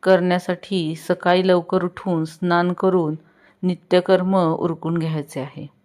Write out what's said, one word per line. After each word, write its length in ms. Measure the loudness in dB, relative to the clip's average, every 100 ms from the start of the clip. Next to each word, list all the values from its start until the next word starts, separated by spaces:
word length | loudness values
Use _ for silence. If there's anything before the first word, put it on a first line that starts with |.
करण्यासाठी 920 | 4 4 4 0 -2 -6 -4 -4 -4 -6
सकाळी 520 | -4 -2 2 2 4
लवकर 360 | 2 2 -2
उठून 420 | -2 -6 -4 -2 -4
स्नान 480 | -4 0 2 0
करून 420 | 0 2 2 0 -4 _ _ _ _
नित्यकर्म 720 | -4 -4 _ 0 4 2 4 2
उरकून 600 | 2 0 -2 -4 -4 -4
घ्यायचे 420 | -2 -4 -6 -10
आहे. 280 | -10 -12 -16 _